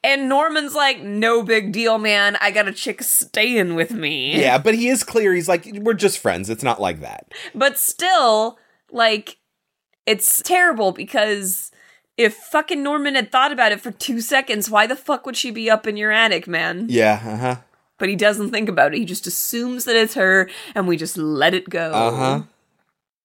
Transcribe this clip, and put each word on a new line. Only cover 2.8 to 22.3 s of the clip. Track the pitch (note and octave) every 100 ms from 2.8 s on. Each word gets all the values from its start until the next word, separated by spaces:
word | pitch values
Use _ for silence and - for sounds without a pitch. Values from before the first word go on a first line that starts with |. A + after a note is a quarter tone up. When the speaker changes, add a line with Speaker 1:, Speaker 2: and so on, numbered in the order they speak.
| - G3+
Speaker 1:
staying | B3 - - - A3+ A#3+ F3+
with | E3+ E3
me." | A#3 D3+ D3+ C3 D3+
Speaker 2:
Yeah, | C3+ C3
but | C#3+
he | A3 A#3+
is | B3+
clear. | - A#3 G#3
He's | F3+ D#3+
like, | F3 F3
"We're | G3+ G#3+
just | G#3+ G3 -
friends. | A2+ F2 G2
It's | A2
not | B2+ A2+
like | G2 D#2
that." | C2 G#1 - - -
Speaker 1:
But | - F#4 F4
still, | - - F4 F4+ B3 G#3+ A3+ A3+ _ _ _
like, | A#3+ A3+ G#3+ - - _ _ _ _ _ _ -
it's | G#3+ - -
terrible | - F4+ F4+ A#3 G3
because | F3+ - C4 G#3+ G3+ F#3+ F#3+ - _ _ _ _ -
if | A3+
fucking | G#3+ - D4+ D4+ D#4
Norman | C#4 D4 C#4+
had | C4+ A3
thought | B3+ C#4
about | C4 A3+
it | G#3
for | B3+
two | F#3+ - A#3
seconds, | A3+ C4+ C4+ G#3 G#3
why | G#3 A3
the | C4
fuck | - C#4 -
would | A#3+
she | B3+
be | A3+ A3
up | A3 A3
in | G#3
your | G#3+
attic, | A3 A3+ F3 -
man? | E3 E3+ E3+ A3+
Speaker 2:
Yeah, | A#2+ A2 G#2+
uh-huh. | A2+ A2 B2+ B2+ _ _ _ _
Speaker 1:
But | F#3+
he | G3
doesn't | G#3 G#3+ G#3
think | A3+ G#3+
about | F3 C3+
it. | -
He |
just | G3 F#3 -
assumes | - - A#3+ B3 B3
that | B3 A3+
it's | A3
her, | C4 F#3+ F#3+ F#3 - -
and | G#3 F3+
we | E3
just | D#3+ F#3
let | D#3 D3 D#3
it | F#3 F3+
go. | F3 D#3+
Speaker 2:
Uh-huh. | D#3 A#2 B2+ C3